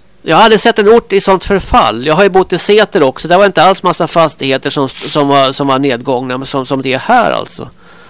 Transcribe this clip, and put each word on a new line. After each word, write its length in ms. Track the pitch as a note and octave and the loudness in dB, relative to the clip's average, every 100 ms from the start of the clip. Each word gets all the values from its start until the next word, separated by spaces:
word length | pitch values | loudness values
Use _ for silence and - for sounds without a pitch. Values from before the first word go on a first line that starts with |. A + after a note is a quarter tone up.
| _ _ | _ _
Jag 140 | - E3 | -2 2
har 60 | |
aldrig 180 | A3 G#3+ | 4 4
sett 180 | A#3 A3+ | 2 2
en 100 | G3+ | 4
ort 240 | A#3 - | 4 2
i 80 | G3 | -2
sånt 220 | F#3+ F#3+ | 0 0
förfall. 640 | - G3 - - C#3+ A2 C3+ | 0 -4 0 0 0 -2 -2
Jag 60 | D#3 | 2
har 80 | |
ju 60 | G3+ | 2
bott 240 | F#3 F#3 | 2 0
i 40 | F3 | -2
Säter 460 | - G#3 G#3 G3 | 0 2 2 2
också. 240 | C3+ - - | 0 0 0
Det 100 | F3 | 2
var 80 | G3+ | 2
inte 180 | F3+ | 2
alls 200 | E3+ F#3+ | 2 2
massa 240 | F3+ E3 E3+ | -2 -2 -2
fastigheter 640 | E3+ D#3+ - C3+ C3 C#3+ | 0 0 -2 -4 -4 -4
som, 200 | D3+ C3 | -4 -6
som 380 | - B2 D3+ C#3+ | -6 -6 -2 2
var, 240 | C#3 C3+ | 2 2
som 160 | C3+ C#3 | 0 -2
var 120 | C3 | -2
nedgångna, 580 | C#3 A#2+ B2 B2 C3 B2+ | -2 -4 -4 -4 -4 -8
men 100 | C3+ | -6
som, 180 | C#3 B2+ | -8 -4
som 160 | C3+ | -6
det 120 | C3 | -4
är 60 | B2+ | -4
här 320 | - B3 E2+ | 0 0 0
alltså. 380 | A#1+ - - - - - - | -2 -6 -12 -16 -18 -20 -20